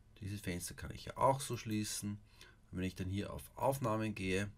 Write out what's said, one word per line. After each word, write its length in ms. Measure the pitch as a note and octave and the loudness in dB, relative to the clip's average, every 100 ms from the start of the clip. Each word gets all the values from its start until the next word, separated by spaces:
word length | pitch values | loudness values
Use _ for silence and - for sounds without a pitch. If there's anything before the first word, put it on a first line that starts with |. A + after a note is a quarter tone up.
| - - | -20 -10
Dieses 220 | G2 G#2 | -6 -4
Fenster 340 | F#2 F2 - - | -2 -2 -4 -6
kann 160 | D2 | -8
ich 140 | - - | -8 -6
ja 120 | - | 4
auch 220 | C3 C3+ | 6 6
so 180 | - A#2+ | 2 -4
schließen. 640 | A2 G#2+ G#2+ - G#2 G2+ - - - - - | 0 0 0 -2 -4 -4 -10 -20 -20 -20 -8
Und 60 | F#2 | -2
wenn 60 | |
ich 100 | F#2 | -2
dann 160 | - F#2 | 0 -2
hier 240 | G2+ - | -2 -2
auf 80 | D#2+ - - | -6 -8 0
Aufnahmen 580 | A#2+ C#3 B2 A2 A2 | 2 4 2 2 0
gehe, 380 | G#2 F#2+ F#2 G#2 | 0 2 2 0